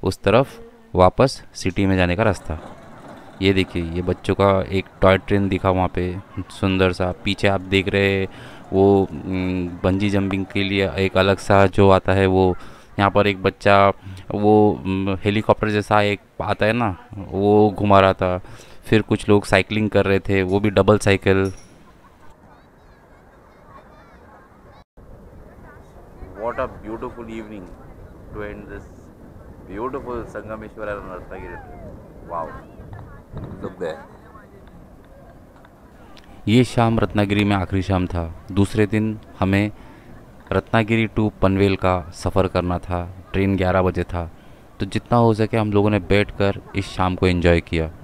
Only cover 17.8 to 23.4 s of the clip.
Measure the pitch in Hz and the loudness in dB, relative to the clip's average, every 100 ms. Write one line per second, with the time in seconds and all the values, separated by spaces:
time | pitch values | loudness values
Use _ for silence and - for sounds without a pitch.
17.8 | 101 98 95 95 92 90 - - - - | 4 6 6 4 -2 -2 -8 -20 -20 -20
18.8 | - 110 104 107 - 104 - 98 92 107 | 0 0 2 -4 2 2 4 0 2 -2
19.8 | 107 101 98 98 95 98 92 98 104 98 | 0 2 2 0 2 0 2 2 2 2
20.8 | 98 104 104 98 - 95 95 95 - - | 4 4 4 2 4 2 0 -4 -20 -20
21.8 | - - - _ - - - - _ _ | -20 -20 -20 _ -20 -20 -20 -20 _ _
22.8 | - - _ - - - | -20 -20 _ -20 -20 -20